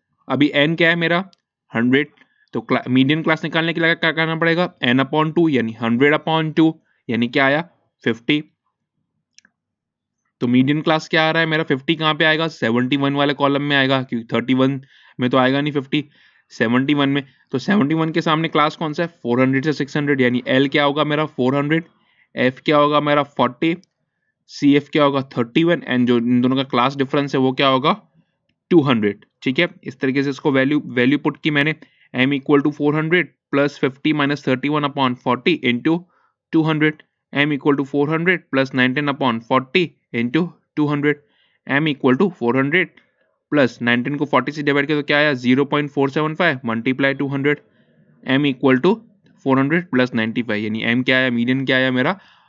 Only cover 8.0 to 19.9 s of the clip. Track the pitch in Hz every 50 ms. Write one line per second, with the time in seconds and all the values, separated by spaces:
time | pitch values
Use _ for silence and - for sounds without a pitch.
8 | - 123 113 117 - - 151 147 151 - _ _ _ _ _ _ _ _ _ _
9 | _ _ _ _ _ _ _ _ _ _ _ _ _ _ _ _ _ _ _ _
10 | _ _ _ _ _ _ _ _ 131 120 123 127 131 135 147 156 151 170 156 160
11 | 156 - - 165 160 160 160 165 165 160 156 156 165 - 147 131 135 - 170 151
12 | 160 156 156 147 160 160 156 156 165 160 156 - - 113 113 120 127 127 139 139
13 | 139 139 139 143 143 143 139 131 143 143 139 139 143 147 147 139 135 131 135 131
14 | 127 127 127 117 113 117 - 117 117 127 131 127 131 135 139 135 135 - _ _
15 | _ _ _ - 127 123 127 131 127 127 135 139 143 151 143 147 131 135 - 151
16 | 135 - _ _ _ _ _ _ _ _ - - 117 113 120 127 135 139 147 143
17 | 143 139 139 143 135 - _ _ _ _ - 131 - - 196 208 135 143 160 160
18 | 160 160 156 170 165 170 156 156 165 160 - 156 147 156 156 - 175 156 151 160
19 | 170 165 - _ - 120 120 123 131 131 131 135 131 156 143 135 147 135